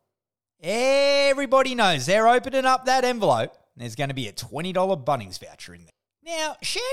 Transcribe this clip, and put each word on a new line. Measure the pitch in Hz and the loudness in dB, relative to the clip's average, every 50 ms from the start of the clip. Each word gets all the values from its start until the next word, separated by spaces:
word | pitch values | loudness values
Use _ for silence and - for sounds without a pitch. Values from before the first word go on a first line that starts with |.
| _ _ _ _ _ _ _ _ _ _ _ _ | _ _ _ _ _ _ _ _ _ _ _ _
everybody | - 165 208 233 254 269 277 277 277 277 285 285 285 285 269 277 277 233 262 269 262 262 254 | -8 -6 -4 -2 0 2 2 2 2 2 2 4 4 2 2 0 0 2 4 4 4 2 0
knows | 240 214 190 165 139 123 | 2 2 2 2 2 2
they're | 151 190 214 220 233 | 2 2 4 6 6
opening | 247 247 247 262 254 269 254 | 4 4 2 0 -2 0 2
up | 262 262 254 254 | 2 2 2 2
that | 254 254 262 254 | 2 2 2 2
envelope | 247 247 233 202 160 127 113 117 - - | 0 0 0 2 2 2 2 0 -4 -6
and | _ _ _ _ - | _ _ _ _ -14
there's | 120 117 107 | -12 -12 -6
gonna | - 143 135 135 | -6 -4 -4 -4
be | 135 123 101 | -6 -8 -8
a | 98 | -10
twenty | - - - 107 143 170 185 175 | -12 -14 -10 -10 -8 -6 -4 -2
dollar | 180 185 190 190 151 | -2 0 0 -2 -2
Bunnings | 123 147 143 120 104 92 90 - | 0 -2 -2 -2 -2 -10 -14 -16
voucher | - 82 - - - - 87 | -16 -18 -20 -20 -20 -20 -20
in | 87 85 | -20 -20
there. | 80 _ _ _ _ _ _ - 320 339 320 | _ _ _ _ _ _ _ -14 -10 -6 -6
Now, | 311 302 294 - | -6 -6 -8 -8
shout | - - - 392 480 523 | -8 -6 -6 -6 -4 -4